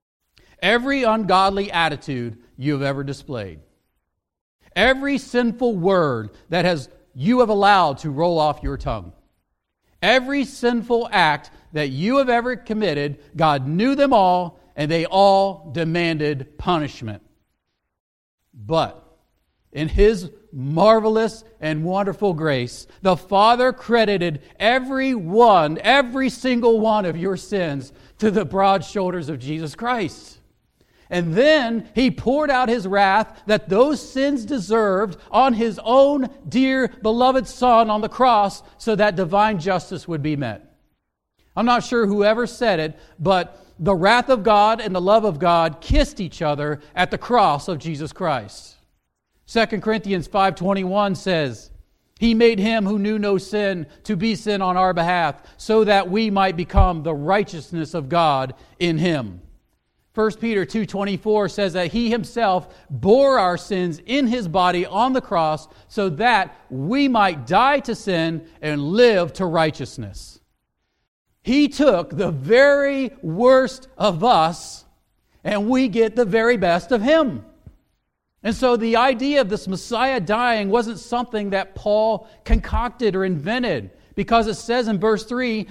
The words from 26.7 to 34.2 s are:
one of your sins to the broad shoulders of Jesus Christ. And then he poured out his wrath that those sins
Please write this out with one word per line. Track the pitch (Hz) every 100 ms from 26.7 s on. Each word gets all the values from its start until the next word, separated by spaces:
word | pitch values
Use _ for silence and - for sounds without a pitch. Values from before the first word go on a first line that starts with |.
| 226
one | 220 214 180
of | 160
your | 190 185
sins | - 202 170 139 123 - - -
to | 214
the | 208
broad | 151 190 196 196
shoulders | - 208 180 180 147
of | 143
Jesus | 127 156 160
Christ. | - 233 247 165 - - - _ _ _ _ _ _ -
And | 175 170
then | 175 285 311 226 226 - 220
he | 254
poured | - 226 277 302
out | 254 247
his | 240 185
wrath | 196 196 196 214 - -
that | 208 185
those | 190 285 285
sins | - 262